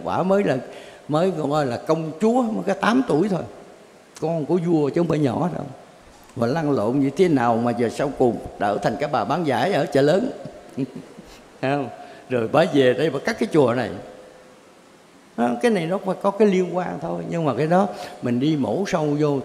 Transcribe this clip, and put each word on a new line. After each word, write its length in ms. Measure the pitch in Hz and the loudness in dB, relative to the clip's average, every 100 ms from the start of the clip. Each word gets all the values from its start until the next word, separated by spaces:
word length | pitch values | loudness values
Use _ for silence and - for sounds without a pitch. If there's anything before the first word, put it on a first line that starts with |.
bà 200 | 85 104 | -4 -2
mới 200 | 175 196 | 2 2
là, 140 | 190 131 - - - - - | 2 -2 -4 -14 -20 -18 -4
mới 240 | 151 190 | 0 0
gọi 340 | 160 143 151 139 | 0 -2 0 -2
là 120 | 117 | -2
công 340 | - 156 160 147 | -2 -2 -2 0
chúa, 200 | 220 247 | 2 2
mới 220 | 226 208 180 | 0 -2 -4
có 60 | |
tám 280 | 190 196 247 254 | 0 2 2 2
tuổi 220 | 151 202 | 2 2
thôi. 140 | 175 117 - - - - - - - | 0 -4 -14 -20 -20 -20 -20 -20 -8
Con 240 | 156 165 139 | -4 -4 0
của 120 | 180 | 0
vua 320 | 170 165 143 | 2 2 2
chứ 120 | 165 | 2
không 60 | 170 | 0
phải 120 | 151 | 2
nhỏ 300 | 139 104 160 - | 2 0 -2 -4
đâu. 100 | - - - - - - - - | -8 -14 -20 -20 -20 -20 -16 -4
Mà 120 | 117 | -2
lăn 240 | 160 147 | 0 0
lộn 280 | 131 104 143 | 0 2 2
như 100 | 139 | 0
thế 200 | 139 180 | 2 4
nào 280 | 139 120 113 | 4 2 2
mà 140 | 120 | 2
giờ 180 | 113 113 | 0 0
sau 220 | - 143 131 | 0 -4 2
cùng 200 | 127 101 - - | 2 2 -6 -4
trở 180 | 101 104 | -2 0
thành 180 | 151 104 | -2 -2
cái 100 | 147 | -2
bà 120 | 123 | -2
bán 240 | 104 156 156 | 0 -2 0
giải 260 | 117 165 | 0 0
ở 120 | 175 - | 0 0
chợ 160 | 135 | 2
lớn. 300 | 143 185 254 - - - - - | 4 2 0 -6 -14 -18 -12 -8
<laughs> 0 | 135 - - - - - - - | -8 -8 -18 -20 -20 -20 -20 -6
Thấy 100 | 131 | -2
không? 180 | 143 120 - - - - | -2 -4 -10 -18 -20 -4
Rồi 180 | 127 110 | -2 2
bà 140 | 131 175 | 2 4
về 200 | 143 127 | 6 4
đây 160 | 120 156 | 4 0
bà 100 | - | -2
cắt 200 | - 226 | -4 -2
cái 100 | 226 | 0
chùa 220 | 165 123 | 4 4
này. 160 | 127 110 98 - - - - - - - - - - - - - - | 2 -2 -6 -12 -18 -20 -20 -20 -20 -20 -20 -20 -20 -20 -20 -14 -4
Đó, 120 | 240 233 | -2 0
cái 100 | 240 | 0
này 140 | 202 160 | 0 0
nó 120 | 190 | -2
phải 180 | 190 180 | -4 -2
có 100 | 196 | -2
cái 160 | 196 214 | 2 4
liên 300 | 185 180 175 | 4 0 -2
quan 220 | 170 175 | -4 -6
thôi. 220 | 170 175 170 | -6 -6 -6
Nhưng 160 | 170 156 | -2 -2
mà 100 | 120 | 0
cái 120 | 160 | 2
đó 200 | 180 202 - - - | 2 2 -2 -14 -8
mình 180 | 123 120 | -2 0
đi 160 | 147 151 | 2 0
mổ 240 | 107 127 196 | 0 -2 -2
sâu 280 | 170 151 147 | -2 0 0
vô 200 | 151 139 | 0 0